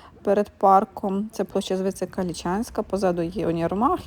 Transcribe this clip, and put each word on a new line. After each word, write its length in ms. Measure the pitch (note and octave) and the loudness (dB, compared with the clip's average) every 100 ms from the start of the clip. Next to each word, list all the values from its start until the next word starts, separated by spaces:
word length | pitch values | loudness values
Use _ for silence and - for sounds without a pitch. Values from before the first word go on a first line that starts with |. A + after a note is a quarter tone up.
| - - | -20 -6
перед 260 | - G3+ G#3 | 0 2 2
парком. 800 | - G3 F#3+ G#3 - G3+ G3 G#3+ | 2 6 6 4 -4 -4 -2 -4
Це 120 | - | -4
площа 340 | F#3+ G3 - F#3+ | -4 -2 -2 -2
зветься 280 | F#3+ F#3+ F3+ | -2 -4 -6
Калічанська. 800 | - F3+ - F3 F#3+ A#3+ - | -4 -4 -4 -4 -4 -4 -6
Позаду 380 | A3 F#3+ F#3+ F3 | -4 0 0 0
є 260 | E3 F#3 E3+ | -2 -2 -2
універмаг, 520 | E3 E3 F#3 B3+ F#4 | 0 0 0 0 0